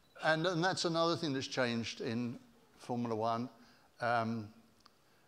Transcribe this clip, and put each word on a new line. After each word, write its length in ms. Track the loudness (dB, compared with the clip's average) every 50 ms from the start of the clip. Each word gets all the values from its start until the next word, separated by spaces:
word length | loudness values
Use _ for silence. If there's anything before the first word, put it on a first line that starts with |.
| _ _ _ -2 2
And, 240 | 2 2 4 2
and 160 | 0 2 2 2
that's 220 | 2 2 2 0
another 320 | 0 2 2 4 2 2
thing 160 | 2 0 -2 -2
that's 160 | -2 -2 -4
changed 520 | 0 0 0 2 2 0 -2 -4 -6 -6
in 380 | -4 -4 -2 -2 -2 -4 -6 -8 -14 -20 -20 -20 -20 _ _ -20
Formula 360 | -8 -6 -4 -2 -2 -2 0
One. 360 | 0 0 0 0 0 -2 -6 -8 -16 -20 -20 -20 -20 -20 _ _ _
Um, 480 | 0 2 2 2 2 0 -2 -4 -6 -8 -12 -20 -20 -20 _ _ _ -20 _ _ _ _ _ _ _